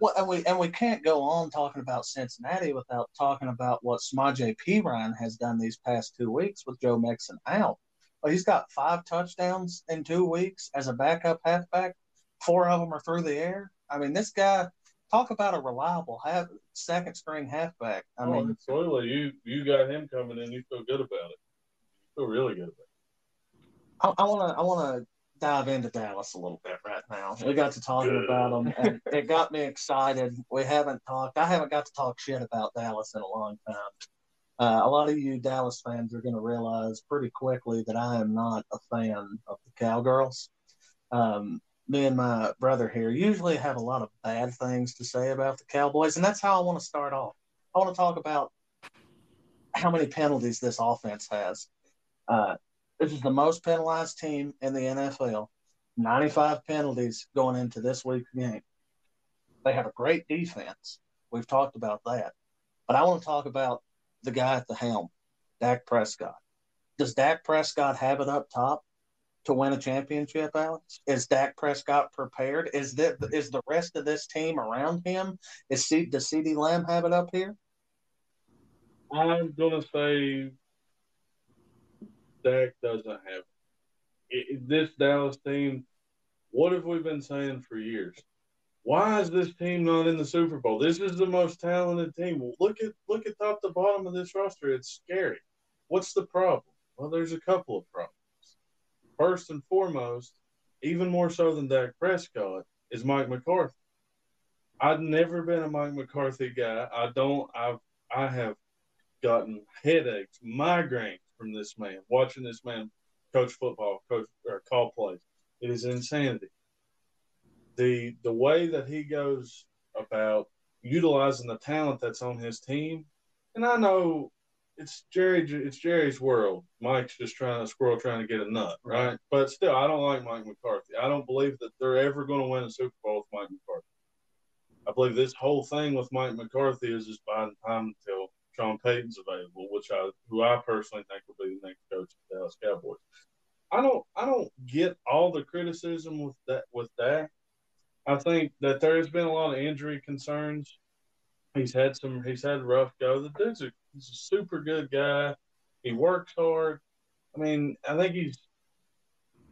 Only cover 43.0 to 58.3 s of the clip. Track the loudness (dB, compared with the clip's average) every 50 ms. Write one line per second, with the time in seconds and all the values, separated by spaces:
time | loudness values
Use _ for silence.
43 | 0 0 2 4 4 4 4 2 2 0 0 2 0 -2 -2 -2 -2 -2 -2 -2
44 | -4 -6 _ _ -6 -4 -2 -2 -2 -4 -4 -4 -2 -2 0 0 -2 -2 -6 -10
45 | -12 -6 -2 -2 0 0 0 0 0 -2 -2 -4 -8 -4 0 2 2 4 4 4
46 | 2 2 2 4 2 2 2 2 2 4 4 4 4 2 -2 -2 -6 -6 -6 -6
47 | -4 -4 -4 -4 -4 -6 -10 _ _ _ _ _ _ _ 2 2 2 2 2 2
48 | 2 2 2 0 -4 -2 0 0 -2 -2 -6 _ _ _ _ _ -20 -20 -20 _
49 | _ _ _ _ _ _ _ _ _ _ _ _ _ _ -4 0 2 2 4 4
50 | 2 0 0 2 2 2 2 2 0 0 -2 0 -2 -2 0 2 2 0 0 0
51 | -2 -6 -8 -8 -8 -6 -4 -4 -2 -4 -6 -8 -12 -18 _ _ _ _ _ _
52 | _ _ _ _ _ 2 2 2 4 2 0 -6 -10 _ _ _ _ _ _ -2
53 | 0 0 0 -2 0 2 4 6 4 4 4 2 0 0 2 2 2 0 0 -2
54 | -2 -4 -8 -8 -6 -4 -4 -4 -4 -6 -8 -6 -4 -4 -2 -2 -2 -2 -2 -2
55 | -2 -4 -2 -2 -2 -2 -2 -2 -4 -8 _ _ _ _ _ _ _ _ _ -2
56 | 2 2 4 4 4 4 4 4 4 4 2 -2 -4 -4 -2 -2 -2 -2 -2 -2
57 | -2 -2 -4 -8 -12 -4 _ 0 2 2 2 0 -2 -4 -6 -4 -4 -2 -4 -2
58 | -4 -4 -4 -4 -6 -6